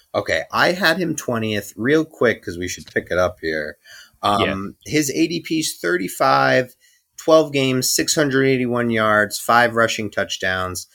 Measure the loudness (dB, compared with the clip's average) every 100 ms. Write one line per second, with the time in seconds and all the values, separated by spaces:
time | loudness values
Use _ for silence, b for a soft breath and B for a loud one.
0 | b -6 -2 -2 -2 0 2 2 0 0
1 | -2 -6 -4 -2 -2 -4 -6 -4 2 2
2 | 0 0 0 0 -6 -8 -8 -8 -6 -6
3 | -2 0 0 -2 -6 -4 -6 -12 B B
4 | B B -2 0 0 -2 -8 -12 -4 -2
5 | -2 -2 -2 -4 -4 -4 -4 -4 -2 -2
6 | -4 -2 2 4 4 2 0 -8 b b
7 | b -8 4 4 4 0 0 0 0 -2
8 | 0 0 2 2 2 2 0 0 0 2
9 | 2 4 2 -2 2 4 4 2 0 0
10 | -6 -4 -4 -4 -2 -2 -4 -6 -12